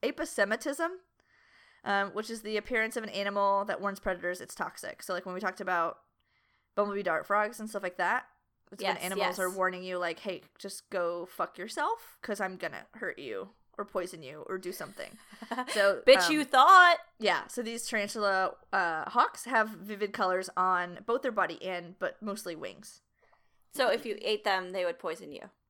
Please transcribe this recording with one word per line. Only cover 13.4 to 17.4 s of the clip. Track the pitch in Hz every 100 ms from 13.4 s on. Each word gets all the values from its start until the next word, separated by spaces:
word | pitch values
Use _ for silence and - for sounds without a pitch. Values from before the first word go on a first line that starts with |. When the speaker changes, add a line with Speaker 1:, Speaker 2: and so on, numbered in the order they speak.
| 135 _ _ -
Speaker 1:
or |
poison | 208 202 180 170
you | 135 151 -
or | 185
do | 180
something." | 196 151 - - - - - 226
Speaker 2:
<laughs> | 240 254
Speaker 1:
So, | 214 202 170 -
Speaker 2:
Bitch, | 269 180
Speaker 1:
um, |
Speaker 2:
you | 302
thought! | 294 262 294 381 359 339 - _
Speaker 1:
Yeah, | 214 165